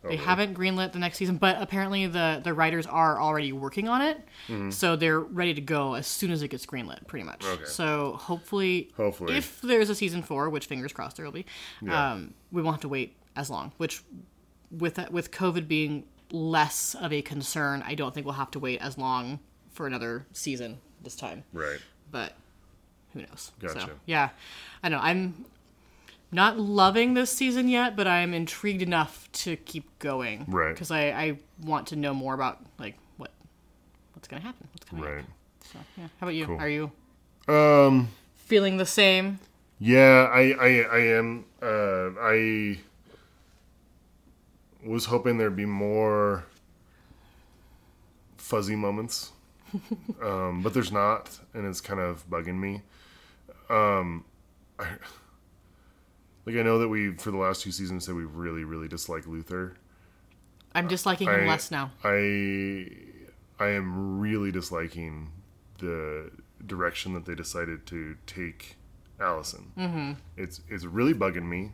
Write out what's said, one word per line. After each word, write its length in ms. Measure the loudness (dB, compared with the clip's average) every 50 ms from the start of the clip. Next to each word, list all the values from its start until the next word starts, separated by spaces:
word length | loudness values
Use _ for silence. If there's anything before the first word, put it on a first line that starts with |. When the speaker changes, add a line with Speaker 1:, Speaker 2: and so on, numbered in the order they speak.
| -4
Speaker 1:
Oh, 40 | -4
Speaker 2:
They 60 | -6
Speaker 1:
really? 100 | -2 2
Speaker 2:
haven't 320 | 2 2 2 2 -2 -2 -2
greenlit 320 | -2 0 0 0 -2 -2
the 60 | -2 -4
next 180 | -4 -4 -2 -2
season, 180 | -2 -2 2
but 260 | 4 4 4 4 2
apparently 460 | -2 -4 -2 -2 -2 0 0 0 0 0
the, 320 | 0 2 2 2 0 0
the 100 | -2 -2
writers 340 | 2 2 2 2 2 0 -2
are 340 | 0 2 4 4 4 4 2
already 320 | 0 0 0 0 -2 -2
working 360 | -4 -4 -6 -6 -4 -4 -2 0
on 140 | 2 2
it. 140 | 2 0 -2 -4 -10 -20 -20 -20 -10 -8
Speaker 1:
Mm-hmm. 220 | -6 -4 -4 -4
Speaker 2:
So 260 | -2 0 2 2 2
they're 240 | 2 2 2 2 2
ready 340 | 0 -4 -4 -2 -2 -2 -2
to 60 | -4
go 340 | -4 -2 0 0 0 0 -2
as 140 | -4 -4 -6
soon 240 | -4 -4 -2 -2
as 100 | -2 -2
it 60 | -4 -6
gets 180 | -8 -10 -10
greenlit, 400 | -10 -8 -8 -8 -8 -12 -14 -14
pretty 180 | -14 -12 -10 -10
much. 200 | -10 -12 -8 -6
Speaker 1:
Okay. 200 | -6 -6 -6 -6
Speaker 2:
So 480 | -8 -6 -2 -2 0 0 0 -2 -2 -4
hopefully, 760 | -8 -6 -6 -6 -6 -6 -4 -2 0 0 2 0 0 -2 -6 -4
Speaker 1:
Hopefully. 400 | -2 -2 -2 0 -2 -4 -2 -2
Speaker 2:
if 240 | -2 -2 -4 -12 -10
there's 280 | 0 2 4 4 4 4
a 40 | 2
season 260 | -2 -2 -2 -2 -4 -6
four, 260 | -4 -2 -2 0 0
which 160 | -2 -4 -6
fingers 260 | -6 -8 -8 -8 -10
crossed 260 | -10 -10 -12 -10 -10 -12
there 60 | -14
will 60 | -12
be, 140 | -12 -12 -14 -14 -16 -16 -16 -18 -16 -10
Speaker 1:
Yeah. 340 | -6 -2 0 0 0 0 -2
Speaker 2:
um, 200 | -6 -10 -14 -16 _ _ _
we 120 | -4 -2
won't 120 | 0 0 -2
have 60 | -2
to 80 | -6 -4
wait 260 | -4 -4 -4 -6 -10 _ _ _ _
as 120 | -10 -8 -6
long, 220 | -6 -8 -8 -10 -8
which 260 | _ -6 -6 -6 -10 -16 _ -20 -20 -20 _ _ _ _ _ _ _ _ _
with, 260 | -8 -4 -4 -4 -4 -6 -10 -4
with 180 | -6 -6 -6 -6
covid 380 | -6 -2 0 0 0 0 -2 0
being 340 | 0 0 0 -2 -4 -6 -8 -14 _ _ _ _
less 640 | -6 -4 -2 2 4 4 4 2 0 -4 -4 -4 -6
of 160 | -6 -4 -4
a 100 | -4 -4
concern, 640 | -4 -6 -8 -8 -6 -4 -4 -2 -2 -2 -2 -4 -6
I 80 | -8 -6
don't 180 | -6 -6 -6
think 140 | -6 -8 -8
we'll 80 | -8 -4
have 160 | -4 -6 -6
to 60 | -6 -6
wait 220 | -4 -4 -4 -4
as 180 | -6 -10 -8 -4
long 400 | -2 -2 -2 -2 -2 -6 -10 -10 -12 _ _ _ _ -20
for 160 | -12 -10 -8
another 400 | -6 -6 -6 -6 -6 -6 -8 -10 _
season 460 | -12 -8 -6 -6 -6 -6 -8 -10 -12 -16 _ _ -20 _
this 140 | -18 -18 -14
time. 300 | -12 -12 -12 -12 -14 -16 _
Speaker 1:
Right. 260 | -8 -6 -6 -4 -6 -8 -10 -18 _ _ _ -12
Speaker 2:
But 220 | -10 -8 -8 -10 -12 -18 -20 _ _ _ _ _ _ _ _ _ _ _ _ _
who 80 | -16 -16
knows? 320 | -16 -16 -16 -18 -18 -18 _ -10
Speaker 1:
Gotcha. 220 | -10 -8 -8 -8
Speaker 2:
So, 80 | -10 -10 -12 -14 -8
yeah. 260 | -2 0 0 0 0 -2 -12 -20 -20 -20 -18 -18 -20 -16 -6
I 60 | -4 -2
know. 100 | -2 0
I'm 440 | 0 0 0 0 -2 -4 -6 -10 -18 -20 _ _ _ _ _ _ _ _ _ -20 _ -20 -20 _ _ _ 2
not 240 | 4 4 4 4 2
loving 540 | -2 2 6 8 8 8 8 6 4 4
this 180 | 4 4 2 2
season 380 | 0 0 0 2 2 2 4 4
yet, 260 | 4 4 2 0 0
but 120 | 0 2 4
I'm 240 | 4 4 4 2
intrigued 480 | 0 -2 -4 -4 -6 -4 -2 -2 0 0
enough 480 | 0 2 2 2 2 0 -4 -16 -20 -12
to 220 | -10 -8 -6 -6 -6
keep 320 | -8 -8 -12 -12 -12 -12 -14 _ _
going. 480 | -6 -4 -2 -2 -4 -4 -6 -8 -6 -2
Speaker 1:
Right. 260 | 0 2 2 2 0
Speaker 2:
'Cause 160 | -4 -6 -4
I, 180 | 0 0 0 0
I 280 | 0 0 -2 -2 -4 -4 -10 _ _ -12
want 260 | -4 -2 -2 -2 -2 -4
to 80 | -6
know 180 | -4 -2 -2 -2
more 180 | -2 -4 -4
about, 320 | -2 -2 -2 -4 -4 -6 -16 -20 -16 -14
like, 180 | -14 -14 -14 -16 _ _ _ -18
what, 120 | -18 -18 -18 _ _ -20 _ _ _ _ _ _ _ _ _ _ _ _ _
what's 120 | -20 -20 -14
gonna 120 | -14 -12
happen, 260 | -12 -12 -14 -16 -20 -20
what's 140 | -20 -20 -20 -14
coming 160 | -12 -10 -8
Speaker 1:
Right. 140 | -8 -8 -10
Speaker 2:
up. 60 | -12 -14 -20 _ _ _ _ _ -20 -20
So, 80 | -20 -20 -20 -20 -18 -16
yeah. 60 | -16 -16 -12 _
How 80 | -6
about 80 | -4 -4
you? 120 | -4 -2
Speaker 1:
Cool. 100 | -4 -4 -4
Speaker 2:
Are 120 | -2 -2
you 200 | -2 -2 -4 -6 -8 -16 _ _ _ _ _ _ _ _ 0 4 6
Speaker 1:
Um, 540 | 8 8 10 10 10 10 10 8 6 4 2 -4 -14 -20 _ _
Speaker 2:
feeling 440 | -20 -2 4 4 6 6 4 2 0
the 80 | 0
same? 540 | 2 6 6 8 8 8 6 2 0 -4 -6 -12 -20 _ _ _ _ _ -2
Speaker 1:
Yeah, 520 | 4 8 10 12 12 12 12 12 10 8
I, 200 | 8 8 8 6
I, 160 | 6 6 8 8 8 8 6 4
I 80 | 4 4
am. 440 | 6 6 6 4 4 0 -4 -6 -10 -16 _ _
Uh, 520 | -2 0 0 2 2 2 2 0 0 -2 -4 0
I 600 | 2 4 4 4 4 2 2 0 0 -2 -4 -6 -10 -20 _ -20 _ _ -20 -20 -20 _ _ _ -20 _ _ _ _ _ _ _ _ _ _ _ _ _ _ _ _ -20 _ _ _ _ _ _ _ _ _ -16 -8
was 200 | -4 -4 -4 -2
hoping 320 | 0 0 0 2 2 2 2
there'd 160 | 2 2 2
be 100 | 0 -2
more 800 | -2 -2 -2 0 0 2 2 4 4 4 4 4 2 2 -2 -4 -12 -20 -20 _ _ -20 _ _ _ _ _ -20 _ -20 -20 -20 -20 _ -20 -20 _ _ _ -20 -20 -20 -20 _ -20 _ _ -20 _ _ _ _ -20 -20
fuzzy 400 | -18 -8 -4 -2 -2 -2 -2 -2
moments, 560 | -2 -2 -2 -2 -2 -6 -6 -8 -8 -8 -10 -16 -20 _ _ _ _ _ -10
Speaker 2:
<laughs> 500 | -10 -10 -8 -8 -10 -8 -8 -12 -10 -6
Speaker 1:
um, 400 | -4 -2 -2 -2 -2 -2 -2 -2
but 120 | -2 0 0
there's 180 | 0 -2 0
not, 460 | 2 2 4 4 2 2 -2 -12 -18 -20 -20 _ -10
and 120 | -8 -6
it's 140 | -6 -6 -8
kind 200 | -8 -6 -4 -2
of 280 | -2 -2 -4 -6 -8 -6
bugging 300 | -6 -6 -4 -4 -6 -6
me. 240 | -4 -6 -6 -8 -12 -18 -20 -20 -20 -20 -20 -20 -20 -20 -20 _ -20 -20 -20 -20 -6 0
Um, 540 | 4 4 6 6 4 4 2 -2 -6 -8 -10 -16 _ _ _ _ _ _ -20 _ _ -10
I, 80 | -10 -8 -10 -12 -16 -20 -20 -20 -20 _ -20 _ _ _ _ _ _ -20 _ _ _ -20 _ _ _ _ _ _ _ _ _ _ -10
like, 120 | -4 -2
I 60 | 0
know 160 | 4 4 4 4
that 100 | 4 2
we, 240 | 2 0 0 0
for 180 | -2 -4 -6 -4
the 60 | -2 0
last 240 | 0 0 0 -2
two 100 | -4 -6
seasons, 320 | -6 -6 -6 -6 -6 -6 -6
said 100 | -6 -6
we 100 | -6 -6
really, 400 | -8 -8 -8 -8 -6 -6 -6 -6
really 240 | -8 -8 -8 -8 -8
dislike 380 | -8 -10 -8 -6 -8 -8 -8
Luther. 500 | -8 -10 -10 -8 -8 -6 -6 -6 -8 -10 -18 _ _ _ _ -20 -20 _ _ _ _ _ _ _ _ _ _ -20 _ -2
Speaker 2:
I'm 140 | -2 0 0
disliking 400 | -2 0 0 0 0 2 2 2
him 140 | 4 4
Speaker 1:
I, 40 | 4
Speaker 2:
less 240 | 4 2 0 -2 -6
now. 220 | -4 -6 -6 -6 -10 -4
Speaker 1:
I, 840 | 0 2 2 4 2 2 0 0 0 -2 -2 -2 -4 -4 -6 -8 -10 -12 -16 -18 -20 -20 -20 -20 -20 -20 -20 -20 -20 _ _ -2
I 80 | 0 0
am 500 | 0 0 -2 -2 -4 -4 -4 -4 -2 -2
really 320 | -2 -2 0 0 -2 -2
disliking 800 | -2 -4 -6 -4 -6 -6 -6 -6 -8 -10 -10 -10 -10 -10 -12 -12 -14 -16 -20 -20 -20 -20 _ -20 -16 -10
the 520 | -8 -6 -6 -6 -6 -6 -8 -10 -10 -14 -18 -20 -20 _ _ _ -12
direction 460 | -10 -4 -2 0 -2 -2 -2 -6 -6 -6
that 120 | -6 -6
they 80 | -8 -8
decided 520 | -8 -8 -8 -6 -6 -6 -6 -6 -10 -10
to 300 | -12 -10 -10 -10 -10 -12 -14 -16
take 500 | -16 -12 -10 -10 -10 -10 -14 -20 -20 -20 _ -20 -20 -20 -20 -20 -20 -10 -4
Allison. 520 | -2 -2 -2 -2 -6 -10 -12 -12 -16 -16 -8 -6
Speaker 2:
Mm-hmm. 340 | -6 -4 -4 -4 -6 -6 -8 -10 -14 -20 -12
Speaker 1:
It's, 240 | -12 -10 -10 -10 -16 -14 -10
it's 160 | -10 -8 -8
really 300 | -4 -2 2 2 2 2
bugging 300 | 2 0 0 0 -2 -6
me. 260 | -4 -6 -6 -6 -8